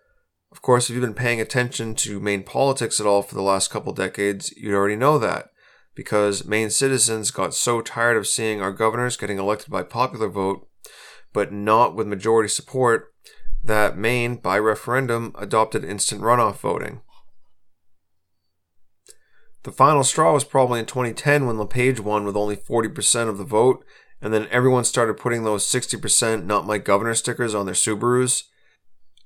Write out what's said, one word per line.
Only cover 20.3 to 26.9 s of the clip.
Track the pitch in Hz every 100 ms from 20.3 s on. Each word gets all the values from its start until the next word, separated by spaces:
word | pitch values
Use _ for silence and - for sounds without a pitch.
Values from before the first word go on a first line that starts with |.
was | 147
probably | - 135 123 120
in | 113
twenty | 127 120
ten | 107 147 147 127
when | 110
LePage | 104 127 127 127
won | 104 107
with | 101 101
only | 104 101
forty | - 117 110
percent | 82 - 120 117
of | 101
the |
vote, | 90 107 127 - - - - -
and | 107
then | 110 107
everyone | 120 127 127
started | 117 127 113 104
putting | 120 117
those | 110 104 -
sixty | 127 - 123
percent | 110 - 117 110 92
"Not | 101 92
My | 104
Governor" | 101